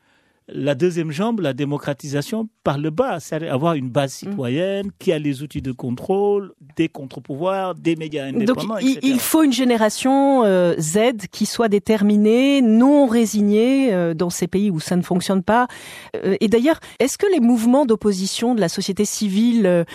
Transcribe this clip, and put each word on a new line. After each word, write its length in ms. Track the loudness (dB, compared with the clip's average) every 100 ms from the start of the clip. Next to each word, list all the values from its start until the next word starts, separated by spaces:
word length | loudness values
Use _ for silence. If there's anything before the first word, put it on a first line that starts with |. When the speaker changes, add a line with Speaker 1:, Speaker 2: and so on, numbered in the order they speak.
| _ _ _ _ -14
Speaker 1:
la 280 | -6 -4
deuxième 360 | 0 0 -2 -4
jambe, 300 | -4 -2 -2
la 140 | -2
démocratisation 960 | -4 -4 -4 -6 -8 -6 -6 -4 -6 -6 _
par 120 | -4 -2
le 140 | -2
bas, 280 | -2 -2 -4
c'est-à-dire 320 | -8 -8 -4
avoir 220 | -2 0
une 160 | -2 -2
base 240 | -2 -4
Speaker 2:
Mm. 160 | -6 -10
Speaker 1:
citoyenne 600 | -6 -4 -2 -2 -4 -8 -6
qui 120 | -4
a 80 | -2
les 240 | -2 -6
outils 200 | -8 -10
de 100 | -8
contrôle, 800 | -8 -6 -6 -4 -2 0 -2 -6 -14 -10 -4
des 140 | -4
contre-pouvoirs, 840 | -4 -16 -14 -10 -6 -4 -2 -4
des 220 | -4 -2 -2
médias 340 | -4 -8 -6
Speaker 2:
Donc, 120 | -2
Speaker 1:
indépendants, 340 | 0 -2 -4 -2
Speaker 2:
il, 120 | -2
Speaker 1:
et 40 |
cetera. 160 | 0 0
Speaker 2:
il 120 | 0
faut 220 | 0 2
une 120 | 2
génération, 920 | 2 2 2 0 0 0 2 4 4
euh, 300 | 4 4 2 0
Z 500 | 0 2 2 0 -6
qui 140 | -6 -4
soit 240 | 0 0
déterminée, 880 | 0 2 2 2 4 4 4 4 4
non 460 | 4 6 6 6 4
résignée, 880 | 4 2 2 2 4 4 2 2
euh, 180 | 2 0
dans 160 | -2 -4
ces 180 | -2 -2
pays 240 | 0 0
où 100 | -2
ça 160 | -2 -2
ne 60 |
fonctionne 400 | 0 -2 0 0
pas. 240 | 2 2 0 -6 -20 -20 -14
Euh, 220 | -6 -2 0
et 80 | 2
d'ailleurs, 300 | 4 2 0 -4 -4
est-ce 180 | -4 0
que 100 | 0
les 80 | 2
mouvements 460 | 4 2 4 4 4
d'opposition 680 | 2 0 -2 -4 -2 -2
de 60 | 0
la 80 | 0
société 380 | -2 -4 -2 -4
civile, 580 | -2 -2 0 2 4
euh, 200 | 4 2 0